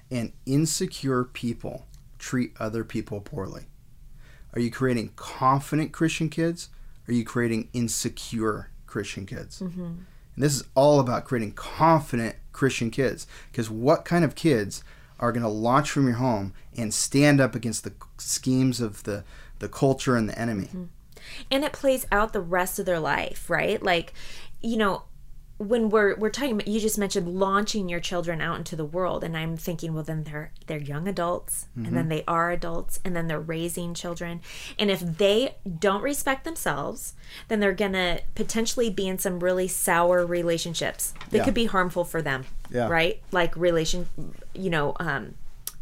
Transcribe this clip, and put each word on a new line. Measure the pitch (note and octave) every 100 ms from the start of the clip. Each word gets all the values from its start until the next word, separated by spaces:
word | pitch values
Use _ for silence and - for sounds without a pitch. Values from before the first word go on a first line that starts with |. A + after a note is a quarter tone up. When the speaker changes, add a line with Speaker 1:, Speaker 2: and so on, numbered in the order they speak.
| -
Speaker 1:
And | B2 A2+ - -
insecure | C#3 D#3+ - F#3 - C3+ B2+
people | B2 - A#2+ A#2 - - - - - -
treat | - B2+ B2 -
other | A2 A2+
people | A2 A2+ G2+ G#2
poorly. | - D3 F2 - - - - - - - - - -
Are | A#2+
you | A#2+
creating | - C3 A#2+ G#2+ -
confident | - - C3 C#3 - D3 D#3
Christian | - D#3+ - D#3+
kids? | D#3+ E3 E3+ - - - - -
Or |
are |
you | A#2+ A2
creating | B2 A#2 A2+ -
insecure | A#2+ A#2 - A#2 - - A2+ A2 G#2 - - -
Christian | A2+ G2+ - G2
kids? | A#2+ - -
Speaker 2:
Mm-hmm. | F#3 F3+
Speaker 1:
And | F3 E3+ F#3 - - -
this | C#3+
is | C3 -
all | - D3 D3
about | B2 A2+ -
creating | B2 G#2
confident | - - - D#3+ D#3+ - A#2+ A2+ - -
Christian | - C3+ - A2+
kids. | B2 B2+ - - - -
'Cause | - A2
what | A2 B2 D#3+ -
kind | F3
of | D3+
kids | - D#3+ A#2+ G2+ - - - - -
are | A#2+
gonna | A#2+ A2+
launch | G#2+ A2+ C3+ D3
from | D3 C3+
your | A#2
home | B2+ G#2+ G2 - -
and | - A2
stand | - - C#3 D3 C#3
up | C3
against | A2+ A#2 G#2+
the | G2+ - - -
schemes | - - B2+ C3 C3 A#2+
of | A2+ G2
the, | - G2+ - - - -
the | G2+
culture | - C#3 C3+ - A#2+
and | G#2+
the | -
enemy? | A#2 G#2 F#2
Speaker 2:
Mm-hmm. | F#3 F3+ - - - - - -
And | C4+
it | D4
plays | - C4+ C4 -
out | G3+ A3
the | G#3+
rest | E3+ F3+ F#3 -
of | F#3
their | E3+
life, | D3+ - D#3+ - -
right? | D#3+ E3 G#3+
Like, | G3 E3+ E3+ - - - - -
you | A#3 A3+
know, | G#3 F3+ - - - - - -
when | G3+ A#3 A3
we're, | G#3+ G3+
we're | F#3+ G#3+
talking | A3+ C#4+
about, | G#3+ -
you | G#3+
just | G#3+ G#3+
mentioned | G3 G3+ E3+
launching | F#3 F#3+ G3 G#3 G#3+ F3+
your | F3
children | - F3+ E3+ E3
out | D#3 E3
into | D#3+ D#3+
the |
world, | D3 E3+ F3+ D#3
and | E3 D#3+
I'm | D#3+ E3
thinking, | - D#3+ E3
well, | D#3
then | D3+ D#3+
they're, | D3+ D3+ D#3+ - -
they're | D#3
young | C#3+ D3 F#3
adults, | F3 F3 F3 - - -
and | - A2+
then |
Speaker 1:
Mm-hmm. | E3+ D#3+
Speaker 2:
they | D#3 -
are | E3 E3+
adults, | F3 E3+ E3+ - -
and | - F3
then | E3
they're | D#3
raising | D#3+ E3 E3+ F3 E3+
children. | E3+ F3 E3+ E3+ F3 - - - -
And | G#3
if | F#3
they | F3 D#3+ G3 G#3+ C4+ - G3 D#3+
don't | G3+ G3+
respect | C4 C#4+ - C4+
themselves, | E4 E4 - C#3+ - B3+ - - - - -
then | A3
they're | G3+
gonna | F#3 G3+ F#3+ F3+ E3+ - -
potentially | F#3+ - A3+ - A#3
be | F#3 F#3
in | F#3
some | G3 F3+
really | F3+ F#3 F#3
sour | - - E3+ F3 F3+
relationships | F3 F3 E3+ E3+ E3+ E3 C3 - - - -
that | A3
Speaker 1:
Yeah. |
Speaker 2:
could | G#3+
be | G#3 A3+
harmful | F#3+ F3+ F3
for | E3+ E3
them, | D3+ C3 C3 - -
Speaker 1:
Yeah. | B2 A#2
Speaker 2:
right? | E3 E3 - -
Like | F#3 E3+ D#3+
relation, | F3 E3 D#3+ F3+ E3+ - - - -
you | - F#3+
know, | E3 C#3+ -
um, | E3 C#3 - A#2 - - - -